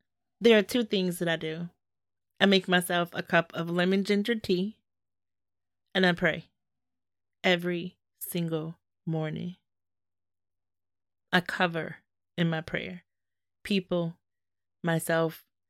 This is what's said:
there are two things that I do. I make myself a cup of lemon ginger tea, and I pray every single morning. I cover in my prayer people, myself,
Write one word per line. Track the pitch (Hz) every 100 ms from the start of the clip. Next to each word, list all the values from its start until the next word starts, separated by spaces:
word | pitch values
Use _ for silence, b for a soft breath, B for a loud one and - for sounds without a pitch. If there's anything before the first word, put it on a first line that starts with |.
| _ _ _ -
there | 233 214
are |
two | 196 247
things | 226 208 180 175
that | 170
I | 165
do. | 160 160 175 - _ _ _ _ _ -
I | 196
make | 190 185
myself | 180 175 175 170
a | -
cup | - 170 165
of | - 170
lemon | 175 180 196
ginger | 196 202 208 233
tea, | - 180 196 - _ _ _ _ _ _ _ _ _ _ _
and | 190 185
I |
pray | 175 170 156 - _ _ _ _ _ _ _ _ _
every | 190 175 175 175 175 - _ -
single | - 175 170 160 160 - _ _ -
morning. | 160 156 160 175 180 _ _ _ _ _ _ _ _ _ _ _ _ _ _ _ _ _
I | 180
cover | 175 - 180 165 156 - _ _ _ -
in | 170
my | 165
prayer | - - - 180 - _ _ _ _ _
people, | - 196 185 175 170 - _ _ _ _ _ _
myself, | 170 165 - 165 165 - _ _